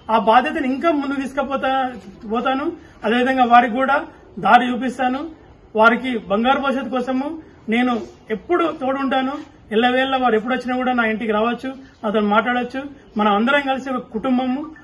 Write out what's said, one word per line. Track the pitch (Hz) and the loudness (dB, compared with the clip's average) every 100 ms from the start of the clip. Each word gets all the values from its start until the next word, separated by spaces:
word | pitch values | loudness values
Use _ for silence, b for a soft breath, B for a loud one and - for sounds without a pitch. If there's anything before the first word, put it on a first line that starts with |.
| B | B
ఆ | 220 | 0
బాధ్యతను | 208 240 302 320 254 | 4 4 4 0 -4
ఇంకా | 262 339 | -2 0
ముందుకు | 294 269 277 | 0 -2 -4
తీసుకుపోతా, | 277 285 262 269 262 269 254 233 - - 214 | -6 -4 -4 -2 -2 -2 -2 -6 -18 -16 -6
పోతాను. | 233 262 262 320 - B B | -2 0 -2 -4 -8 B B
అదేవిధంగా | 214 247 247 262 | -2 0 2 2
వారికి | 240 240 247 | 6 6 6
కూడా | 240 269 294 320 B B 202 | 2 0 0 -2 B B -2
దారి | 185 233 247 | 6 6 6
చూపిస్తాను. | 240 254 - 254 269 320 - B B - 214 | -2 -4 -2 -2 -2 -8 -14 B B -4 4
వారికి | 226 240 254 226 | 4 4 -2 -6
బంగారు | 175 202 247 277 | -2 0 2 0
భవిష్యత్తు | 269 262 254 | 0 -4 -4
కోసము | 254 247 262 294 330 B B - | -4 -4 -4 -4 -10 B B -4
నేను | 233 254 226 - - - | -2 0 -2 -8 -14 -10
ఎప్పుడు | 220 - 349 320 302 | -8 -2 0 -2 -4
తోడుంటాను. | 262 269 269 262 262 302 - - - | -4 -4 -2 -2 -2 -6 -12 -20 -4
ఎల్లవేళ | 214 247 254 269 262 | 0 2 2 0 0
వారు | 247 | 2
ఎప్పుడు | 214 233 | 0 0
వచ్చినా | 254 247 254 | -4 -4 -4
కూడా | 254 | -2
నా | 247 | 0
ఇంటికి | 220 220 226 | 0 -2 -2
రావచ్చు, | 208 233 240 262 262 B B | 0 0 -2 -8 -12 B B
నాతో | 220 214 | -4 0
మాట్లాడొచ్చు. | 208 214 240 247 240 262 285 - B 214 | 2 2 2 0 -4 -8 -10 -14 B 0
మనం | 208 | 2
అందరం | 202 233 285 | 2 2 2
కలిసి | 269 269 269 | 0 -2 -4
ఒక | 254 | -6
కుటుంబము, | - 220 262 254 254 269 311 - | -6 -6 0 0 0 -4 -6 -14